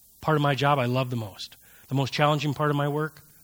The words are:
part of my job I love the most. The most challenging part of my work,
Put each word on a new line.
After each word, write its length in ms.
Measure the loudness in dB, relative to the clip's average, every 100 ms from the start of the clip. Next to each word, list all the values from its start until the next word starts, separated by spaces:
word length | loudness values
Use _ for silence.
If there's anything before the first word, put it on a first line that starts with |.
| _ _
part 160 | 0 2
of 60 |
my 120 | 2
job 240 | 2 2 2
I 80 | 2
love 240 | 0 -2
the 60 | -4
most. 400 | -8 -12 -18 -18 -20 -20 -6
The 60 |
most 180 | -2 -2
challenging 420 | 2 2 2 0
part 160 | -2 0
of 60 | 0
my 120 | -2
work, 340 | -2 -4 -8 -20 -20